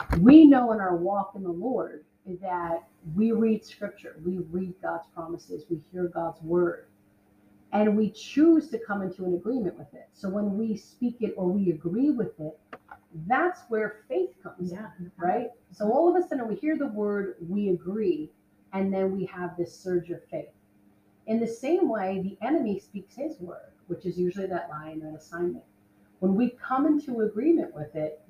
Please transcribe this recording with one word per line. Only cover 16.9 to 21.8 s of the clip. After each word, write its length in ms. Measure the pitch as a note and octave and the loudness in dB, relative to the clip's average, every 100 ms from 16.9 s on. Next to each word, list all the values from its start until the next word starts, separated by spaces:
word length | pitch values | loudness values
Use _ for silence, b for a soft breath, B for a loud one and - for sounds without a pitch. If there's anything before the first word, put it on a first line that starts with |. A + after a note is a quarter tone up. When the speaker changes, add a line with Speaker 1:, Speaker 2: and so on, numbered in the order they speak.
| G#3 G#3 G3+ F#3+ - E3+ | -2 -2 -2 -4 -8 -6
Speaker 1:
we 220 | G3+ G3+ | -2 0
agree, 600 | F3 E3 G#3+ G3 D#3 D#3 _ _ _ _ | -2 -2 -2 -2 -2 -6 _ _ _ _
and 200 | G3 G3 | -4 -2
then 220 | F#3+ F#3+ F#3+ | 0 0 -2
we 100 | F3+ | -6
have 300 | F3+ F3 E3+ | -6 -8 -6
this 200 | E3+ - | -8 -8
surge 320 | F#3 F3+ E3 | -4 -4 -4
of 120 | D#3+ - | -10 -10
faith. 280 | D#3+ - - _ _ _ _ _ _ - | -12 -12 -18 _ _ _ _ _ _ -4
In 120 | A3+ | -2
the 80 | A3+ | -2
same 420 | - C4 F4+ | -4 0 2